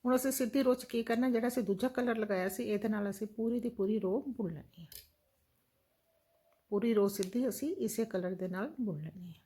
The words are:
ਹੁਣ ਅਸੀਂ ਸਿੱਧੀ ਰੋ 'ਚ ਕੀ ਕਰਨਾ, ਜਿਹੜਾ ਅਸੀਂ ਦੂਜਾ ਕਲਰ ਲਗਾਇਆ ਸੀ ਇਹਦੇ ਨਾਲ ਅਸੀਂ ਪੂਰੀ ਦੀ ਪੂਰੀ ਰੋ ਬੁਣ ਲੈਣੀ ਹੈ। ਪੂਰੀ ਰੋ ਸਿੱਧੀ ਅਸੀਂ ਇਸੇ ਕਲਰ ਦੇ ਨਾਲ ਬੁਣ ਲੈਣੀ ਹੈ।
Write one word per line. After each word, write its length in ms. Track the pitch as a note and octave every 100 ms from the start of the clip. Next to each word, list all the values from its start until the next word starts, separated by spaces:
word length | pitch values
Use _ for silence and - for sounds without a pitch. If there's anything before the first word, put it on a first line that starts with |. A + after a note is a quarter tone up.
| B3
ਹੁਣ 100 | B3+
ਅਸੀਂ 160 | C4+
ਸਿੱਧੀ 320 | C4 B3 C#4
ਰੋ 100 | B3+
'ਚ 120 | B3+ -
ਕੀ 180 | A#3
ਕਰਨਾ, 260 | A3+ A#3 B3+
ਜਿਹੜਾ 180 | A#3+ A#3+
ਅਸੀਂ 160 | B3
ਦੂਜਾ 240 | G3 G3 B3+
ਕਲਰ 280 | B3+ B3 A3
ਲਗਾਇਆ 320 | G#3+ F#3+ F#3
ਸੀ 140 | F#3+
ਇਹਦੇ 240 | A3 G#3 A3
ਨਾਲ 220 | G#3+ G3+
ਅਸੀਂ 180 | G3 G#3
ਪੂਰੀ 320 | G#3+ A3+ A#3+
ਦੀ 100 | A#3+
ਪੂਰੀ 300 | A#3+ G3 A3
ਰੋ 200 | F#3 A3 C#4+
ਬੁਣ 260 | A#3+ F#3
ਲੈਣੀ 280 | D#3 - -
ਹੈ। 60 | D#3+ - - _ _ _ _ _ _ _ _ _ _ _ _ _ _ _ _
ਪੂਰੀ 220 | G3+ A#3
ਰੋ 140 | G#3+ G3
ਸਿੱਧੀ 380 | G3+ F#3 A#3+ B3+
ਅਸੀਂ 260 | G3+ C#4+ F#4+
ਇਸੇ 280 | A3 - A3
ਕਲਰ 300 | F#3 F3+ F3+
ਦੇ 120 | F#3
ਨਾਲ 260 | F3+ B3 -
ਬੁਣ 200 | G#3+ D3+
ਲੈਣੀ 280 | D#3 F#3 F3
ਹੈ। 100 | D#3+